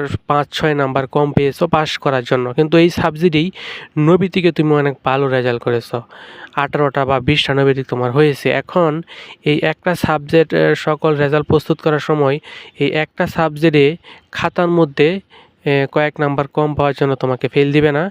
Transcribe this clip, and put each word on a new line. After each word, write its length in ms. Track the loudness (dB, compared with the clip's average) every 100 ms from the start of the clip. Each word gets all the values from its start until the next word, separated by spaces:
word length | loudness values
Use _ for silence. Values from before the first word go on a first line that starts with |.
| -4 -6 -2
পাঁচ 200 | -2 -2
ছয় 220 | -2 -2
নাম্বার 300 | 0 0 -2 -2
কম 200 | -2 0
পেয়েছো 320 | 0 0 0 0
পাস 220 | 0 -2 -4
করার 260 | -2 -2
জন্য, 220 | 0 -2 -2
কিন্তু 220 | -2 2 4
এই 120 | 4
সাবজেক্টেই 580 | 2 -2 0 0 0 -2 -6 -16 -16 -8 0
নৈবেদিকে 540 | 2 2 2 0 0
তুমি 200 | 2 2
অনেক 220 | 2 0 -2 -2
ভালো 200 | 0 0
রেজাল্ট 340 | 0 0 -2
করেছো, 340 | -2 -4 -4 -10 -10 -20 -20 -20 -10 -6
আঠারোটা 460 | -4 0 0 0 0
বা 120 | 0
বিশটা 320 | 0 -2 0
নৈবেদিক 320 | 2 2 0 -4
তোমার 240 | -4 -2
হয়েছে। 360 | 2 2 0 -2
এখন 420 | -2 -2 0 0 -2 -8 -18 -20 -6
এই 140 | -2 0
একটা 300 | -2 -2 -4 -2
সাবজেক্ট, 580 | 0 -2 2 2 2
এ, 220 | 2 2 0
সকল 360 | -2 -2 0 0
রেজাল্ট 300 | 0 0 2
প্রস্তুত 300 | 0 0 -2
করার 180 | -2 -2
সময় 360 | 0 0 0 -2 -8 -20 -12 -4
এই 100 | -2
একটা 320 | -2 -4 -4 -4
সাবজেক্টে 680 | -2 -2 0 2 4 4 0 -12 -20 _
খাতার 380 | -4 -2 0 2
মধ্যে, 380 | 2 2 2 0 0 -10 -20 -20 _ 0
এ, 80 | 0 0
কয়েক 220 | 0 -2 0
নাম্বার 260 | -2 -2 -4
কম 220 | -2 -2 0
পাওয়ার 200 | 0 0
জন্য 160 | -2 0
তোমাকে 320 | -2 -2 -2
ফেল 240 | 0 2
দিবে 200 | 2 2
না, 120 | 0 -4